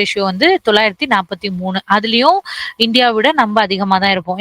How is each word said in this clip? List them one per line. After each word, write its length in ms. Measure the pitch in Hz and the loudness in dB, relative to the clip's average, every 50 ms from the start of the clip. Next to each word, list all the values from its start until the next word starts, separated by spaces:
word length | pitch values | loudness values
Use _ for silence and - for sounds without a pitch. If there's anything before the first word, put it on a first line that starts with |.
ரேஷியோ 240 | 208 196 - 208 196 190 | -2 -2 -2 -4 -4 -4
வந்து 180 | 185 190 269 339 381 359 - - | -2 0 2 2 2 2 2 2
தொள்ளாயிரத்தி 380 | 208 208 220 214 185 - 302 277 233 | 2 2 2 0 -2 -4 -4 -2 0
நாற்பத்தி 340 | 196 185 - 202 175 - 202 190 180 | 0 -2 -2 -8 -8 -8 -8 -6 -6
மூணு. 180 | 180 185 185 185 - - 196 214 | -6 -6 -6 -6 -2 2 2 2
அதுலயும் 420 | 208 226 226 233 254 302 359 392 - - - - - - - - 226 | 2 2 0 2 2 2 2 0 -2 -6 -12 -12 -12 -10 -6 -4 -2
இந்தியாவை 280 | 233 226 254 247 240 226 214 | 0 2 2 2 2 2 2
விட 80 | 214 277 311 302 240 | 2 2 2 2 0
நம்ம 180 | 208 208 220 214 185 | 0 2 0 0 0
அதிகமா 300 | 196 185 202 196 190 185 | 0 -2 0 0 0 2
தான் 180 | 190 196 196 | 2 2 0
இருப்போம். 240 | 185 165 175 185 190 | -2 -2 -4 -6 -4